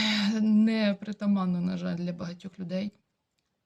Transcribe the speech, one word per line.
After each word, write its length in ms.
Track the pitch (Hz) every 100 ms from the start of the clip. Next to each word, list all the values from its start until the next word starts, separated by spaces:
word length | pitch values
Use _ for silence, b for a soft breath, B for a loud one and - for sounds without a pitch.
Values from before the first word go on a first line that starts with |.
| 214 214 202 220
не 560 | 214 214 220 220 208 196
притаманно, 640 | 202 208 208 196 185 175
на 160 | 180 180
жаль, 180 | 180 175
для 180 | 175
багатьох 460 | 175 170 175 190 -
людей. 320 | 175 185 202 - _ _ _ _ _ _